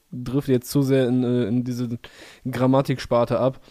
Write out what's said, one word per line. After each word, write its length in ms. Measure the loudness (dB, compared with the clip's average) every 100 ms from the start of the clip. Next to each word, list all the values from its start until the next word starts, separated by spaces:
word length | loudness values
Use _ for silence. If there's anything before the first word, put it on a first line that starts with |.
| _
drifte 420 | -12 -4 -4 0
jetzt 180 | 0 0
zu 100 | 0
sehr 260 | 2 2 4
in, 160 | 2
äh, 200 | 2 0 0
in 180 | -2
diese 240 | -2 -4 -6 -8 -12 -20 -20 -12 -8
Grammatiksparte 920 | 0 2 2 2 -4 0 0 2 0
ab. 200 | 0 -4 -14